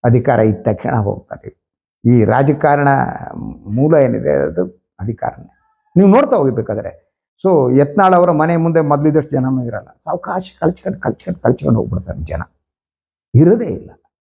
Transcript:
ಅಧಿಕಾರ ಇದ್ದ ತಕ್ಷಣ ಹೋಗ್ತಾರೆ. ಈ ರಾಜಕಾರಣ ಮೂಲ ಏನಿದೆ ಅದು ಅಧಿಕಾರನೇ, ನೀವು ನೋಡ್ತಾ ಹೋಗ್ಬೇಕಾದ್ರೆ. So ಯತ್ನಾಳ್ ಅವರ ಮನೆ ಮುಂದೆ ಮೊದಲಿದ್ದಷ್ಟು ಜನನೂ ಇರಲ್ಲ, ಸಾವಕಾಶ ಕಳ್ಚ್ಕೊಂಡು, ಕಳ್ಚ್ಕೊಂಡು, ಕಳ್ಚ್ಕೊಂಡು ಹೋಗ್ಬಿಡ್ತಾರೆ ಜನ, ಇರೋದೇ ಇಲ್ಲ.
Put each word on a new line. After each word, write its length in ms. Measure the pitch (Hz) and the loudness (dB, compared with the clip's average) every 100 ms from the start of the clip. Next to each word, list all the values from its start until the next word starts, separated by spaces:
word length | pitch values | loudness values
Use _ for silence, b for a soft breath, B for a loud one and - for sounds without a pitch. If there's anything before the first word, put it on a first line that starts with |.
ಅಧಿಕಾರ 360 | 120 120 123 117 | 0 2 2 2
ಇದ್ದ 220 | 110 101 | 2 0
ತಕ್ಷಣ 320 | 113 104 120 120 | -2 -4 -4 -4
ಹೋಗ್ತಾರೆ. 720 | 101 - - - - - _ _ _ _ 117 | -4 -6 -10 -18 -18 -20 _ _ _ _ 2
ಈ 200 | 123 104 | 4 4
ರಾಜಕಾರಣ 640 | 120 139 147 151 143 143 135 - - - - 53 - 101 | 2 2 2 2 2 2 0 -2 -6 -12 -12 -12 -14 -8
ಮೂಲ 300 | 110 151 160 | -2 2 4
ಏನಿದೆ 360 | 127 113 - | 2 0 -2
ಅದು 640 | 71 69 165 185 - _ - | -2 -2 -4 -6 -8 _ -12
ಅಧಿಕಾರನೇ, 500 | 101 117 - - - _ _ _ _ 175 | -10 -8 -8 -10 -16 _ _ _ _ 2
ನೀವು 140 | 196 | 6
ನೋಡ್ತಾ 280 | 220 285 220 | 6 4 2
ಹೋಗ್ಬೇಕಾದ್ರೆ. 760 | 139 120 107 107 95 - _ _ _ _ 190 | 0 -2 -4 -6 -8 -14 _ _ _ _ 0
So 340 | 170 127 131 | 2 2 2
ಯತ್ನಾಳ್ 340 | 143 147 190 | 2 2 4
ಅವರ 180 | 180 175 | 4 4
ಮನೆ 260 | 151 160 170 | 2 0 0
ಮುಂದೆ 240 | 165 165 | 0 0
ಮೊದಲಿದ್ದಷ್ಟು 480 | 147 143 151 151 147 | 0 0 2 0 0
ಜನನೂ 340 | 135 131 131 | -2 -2 -2
ಇರಲ್ಲ, 240 | 120 110 - _ | -4 -8 -12 _
ಸಾವಕಾಶ 480 | 156 180 - 190 185 - | -8 -8 -6 -8 -8 -4
ಕಳ್ಚ್ಕೊಂಡು, 380 | 165 185 190 190 | -4 -4 -8 -8
ಕಳ್ಚ್ಕೊಂಡು, 400 | - - - 180 | -8 -8 -10 -8
ಕಳ್ಚ್ಕೊಂಡು 400 | - - 147 - | -6 -4 -2 -2
ಹೋಗ್ಬಿಡ್ತಾರೆ 400 | 64 - - - | -2 -8 -8 -10
ಜನ, 220 | 78 85 - _ _ _ _ _ _ _ _ 123 | -10 -10 -12 _ _ _ _ _ _ _ _ 2
ಇರೋದೇ 300 | 165 233 202 | 4 2 -2
ಇಲ್ಲ. 260 | 90 - - _ _ | -10 -12 -20 _ _